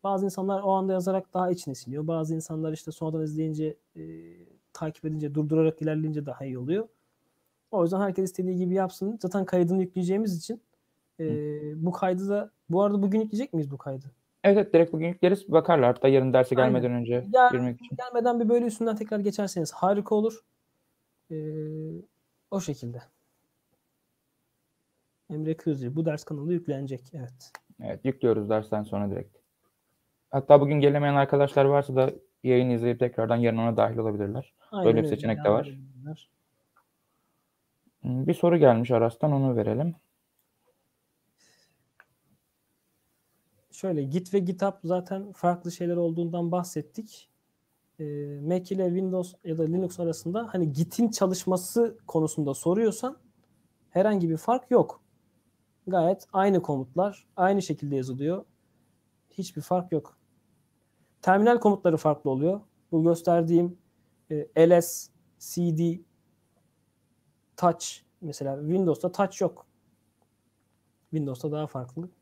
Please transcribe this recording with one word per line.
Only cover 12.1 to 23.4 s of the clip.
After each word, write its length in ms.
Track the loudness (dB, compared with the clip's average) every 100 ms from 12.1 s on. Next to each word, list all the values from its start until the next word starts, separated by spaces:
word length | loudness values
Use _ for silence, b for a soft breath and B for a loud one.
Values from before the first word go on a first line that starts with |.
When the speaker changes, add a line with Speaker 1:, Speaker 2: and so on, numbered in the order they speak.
| -2 -2
Speaker 1:
da, 220 | -4 -4 _ -2
bu 120 | 2
arada 200 | 2 2
bugün 180 | 2 0
yükleyecek 320 | -2 -4 -4
miyiz 180 | -4 -4
bu 80 | -8
kaydı? 260 | -10 -12 -14 _ _ _
Speaker 2:
Evet, 120 | 4 4
evet, 180 | 6
direkt 180 | 6 4
bugün 160 | 2 -4
yükleriz. 440 | 2 2 2 4
Bakarlar. 420 | 2 4 4 4
Hatta 140 | 4 4
yarın 240 | 6 6
derse 240 | 4 4 4
Speaker 1:
Aynen. 160 | 4
Speaker 2:
gelmeden 200 | 4 0
önce 360 | -2 -2 -2 2
Speaker 1:
Yarın 260 | 6 6 4
Speaker 2:
girmek 220 | -2 -6
için. 160 | -12 -12
Speaker 1:
gelmeden 440 | -4 0 0 0
bir 80 | 2
böyle 180 | 2 2
üstünden 300 | -2 -4 -2
tekrar 220 | -4 -2
geçerseniz 540 | -2 -2 -4 -4 -6
harika 420 | -2 0 0 0
olur. 300 | 0 0 -4 _ _ _ _ _ _ _ _ _
E, 60 | -10 -8 -8 -10 -10 -12 -14 -18 _ _ _ _
o 100 | -8
şekilde. 420 | -6 -8 -10 -12 -18 _ _ _